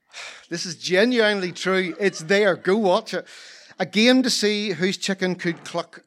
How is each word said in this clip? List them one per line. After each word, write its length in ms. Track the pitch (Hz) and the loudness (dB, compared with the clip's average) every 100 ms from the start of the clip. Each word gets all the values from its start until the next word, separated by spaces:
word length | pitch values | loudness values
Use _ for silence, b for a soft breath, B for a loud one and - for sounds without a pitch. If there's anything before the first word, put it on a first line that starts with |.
| _ B B B B | _ B B B B
This 160 | 170 190 | -10 -8
is 100 | 127 | -10
genuinely 760 | 120 180 240 247 214 202 180 | -2 2 4 4 2 2 -4
true. 440 | - 185 190 185 - | -4 -2 0 -2 -2
It's 200 | 196 185 | -2 -2
there. 340 | 160 202 208 | 0 2 2
Go 220 | 156 180 208 | 0 0 2
watch 380 | 196 196 220 | 2 0 -2
it. 120 | 180 - B B B B B | -8 -10 B B B B B
A 80 | 190 | -4
game 360 | 202 233 254 | 2 6 6
to 80 | 254 | 4
see 420 | - 208 208 208 | 0 0 -2 -4
whose 260 | 160 185 180 | -2 -2 -2
chicken 360 | - 190 185 | -6 -2 -2
could 300 | 180 175 156 | -2 -4 -6
cluck 400 | - 170 160 - | -6 -8 -8 -12